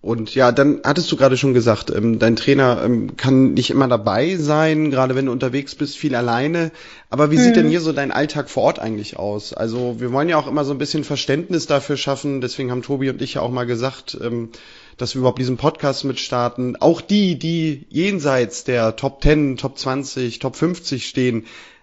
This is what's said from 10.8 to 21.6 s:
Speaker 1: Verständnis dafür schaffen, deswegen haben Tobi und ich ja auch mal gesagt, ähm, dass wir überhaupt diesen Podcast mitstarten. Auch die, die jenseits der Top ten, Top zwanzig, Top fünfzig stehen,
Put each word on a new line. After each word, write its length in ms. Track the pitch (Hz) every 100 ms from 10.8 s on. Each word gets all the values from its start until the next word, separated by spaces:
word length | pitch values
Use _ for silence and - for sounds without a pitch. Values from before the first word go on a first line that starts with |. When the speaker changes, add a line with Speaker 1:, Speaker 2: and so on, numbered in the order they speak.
| 147 156
Speaker 1:
Verständnis 640 | 143 143 - 139 175 175 -
dafür 280 | 143 - 139
schaffen, 440 | - 135 147 139
deswegen 320 | 123 - 131
haben 100 | 123
Tobi 280 | 120 139 135
und 120 | 123
ich 120 | 127
ja 80 | -
auch 100 | 120
mal 120 | 127 123
gesagt, 520 | 120 131 - - -
ähm, 280 | 117 117 113 113 - - - -
dass 180 | 123
wir 60 | 135
überhaupt 180 | 127 -
diesen 180 | 127 123
Podcast 480 | 143 160 143 135
mitstarten. 680 | 139 127 - 123 120 120 127 120
Auch 180 | - 160
die, 380 | - 208 196 160
die 480 | 165 170 160 139 -
jenseits 760 | 139 190 196 143 131 117 -
der 320 | - 123 113 113
Top 240 | 139 -
ten, 360 | 147 151 147 127
Top 220 | 131 -
zwanzig, 600 | 139 131 139 - 123 113
Top 160 | 131 -
fünfzig 500 | 165 175 - 131 -
stehen, 400 | - 123 117 113 -